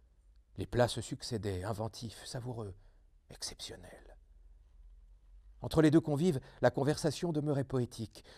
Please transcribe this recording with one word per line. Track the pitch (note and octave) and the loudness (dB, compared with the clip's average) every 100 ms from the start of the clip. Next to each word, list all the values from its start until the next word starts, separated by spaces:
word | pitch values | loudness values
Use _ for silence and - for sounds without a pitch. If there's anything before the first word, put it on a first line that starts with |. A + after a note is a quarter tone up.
| - _ - - _ - | -20 _ -20 -20 _ -8
Les | F2+ | -4
plats | A#2+ A#2+ | 2 2
se | - | 2
succédaient, | A2 - - A#2 G2+ F#2 | -6 -8 -6 -4 -2 -4
inventifs, | F#2 G2+ A2 - A2+ - - | -4 -4 -6 -6 -12 -12 -10
savoureux, | C3 A#2+ A#2 G#2 F2+ - - - - _ | -8 -8 -8 -8 -10 -18 -20 -20 -20 _
exceptionnels. | - - - - - - - - - - - - - - - - - - - - - - - | -12 -12 -10 -12 -12 -16 -20 -20 -20 -20 -20 -20 -20 -20 -20 -20 -20 -20 -20 -20 -20 -20 -10
Entre | B2 D#3 | 0 6
les | D#3 | 8
deux | D#3 | 8
convives, | D3+ C#3+ F3+ C#3 - - | 4 2 4 2 -4 2
la | B2 | 2
conversation | C#3 C3+ D3+ D#3+ C3+ F3 | 4 0 2 0 0 -2
demeurait | D3+ D3 C#3 | 0 0 0
poétique. | C3+ C3+ B2 - A2+ - - | 0 0 -2 -4 -10 -10 -20